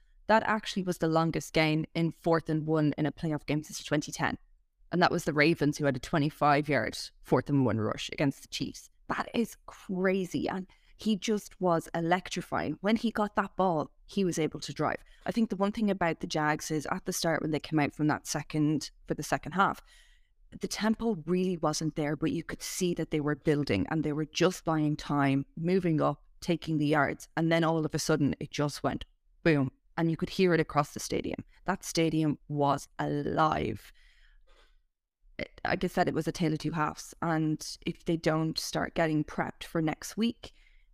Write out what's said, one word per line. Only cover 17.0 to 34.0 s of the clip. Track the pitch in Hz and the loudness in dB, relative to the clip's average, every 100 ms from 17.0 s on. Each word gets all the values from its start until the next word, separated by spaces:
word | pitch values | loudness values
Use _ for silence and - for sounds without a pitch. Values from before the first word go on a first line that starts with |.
| - | -6
the | |
start | - 170 160 | -2 0 0
when | 156 | 0
they | 147 | -4
came | - 156 | 0 2
out | 143 | 2
from | - 151 | 2 0
that | 127 - | 0 -2
second, | 151 - 156 151 147 - - - | -8 -4 0 2 0 -4 -14 -8
for | |
the | 156 | -6
second | - 139 143 | -2 -4 -2
half, | 180 185 - - - - _ _ _ - - | 2 2 2 -12 -20 -20 _ _ _ -20 -10
the | 190 | -8
tempo | - 214 220 226 180 151 | -2 0 0 -2 -2 -2
really | 180 185 170 | 0 0 0
wasn't | 156 151 160 - | -2 0 -2 -2
there, | 147 156 | -4 -2
but | 160 | -2
you | 170 | -2
could | - - | -6 -10
see | - - 180 170 | -8 -2 -2 -2
that | 156 | -2
they | 156 | 0
were | 147 147 | 0 0
building | - 147 143 98 - | 2 2 2 0 0
and | 156 | 0
they | 151 | -2
were | 147 156 | -2 -4
just | - 175 185 170 | 2 2 2 -2
buying | 156 151 147 | 2 2 0
time, | - 143 139 139 - - | 0 2 4 2 -2 -4
moving | 165 190 180 151 | 0 2 4 2
up, | 143 147 - - | 2 -2 -12 -10
taking | - 165 - 156 | -2 -2 0 0
the | 147 | 2
yards. | 151 139 - - - | 4 2 -2 -6 0
And | 165 | 2
then | 165 | 4
all | 160 165 151 | 4 2 0
of | |
a | 156 | -2
sudden | - 156 139 - | 0 2 2 0
it | - | -6
just | - 147 - | -2 -2 -2
went | 143 - - _ _ _ | -4 -4 -10 _ _ _
boom. | 170 147 135 _ _ - | 2 4 2 _ _ -2
And | 165 | 0
you | 160 | 0
could | 180 | -4
hear | - 180 165 | 2 4 4
it | |
across | 151 147 151 | 2 0 -2
the | - | -6
stadium. | - - - - - - - | -6 -4 -4 -8 -10 -10 -6
That | 196 | -6
stadium | - - 165 156 156 - - | -2 2 2 2 2 0 -4
was | 147 143 139 - - | 0 2 2 -4 -6
alive. | 147 147 143 - 156 - - 104 - - | -4 -2 -2 2 2 2 -2 -6 -12 -20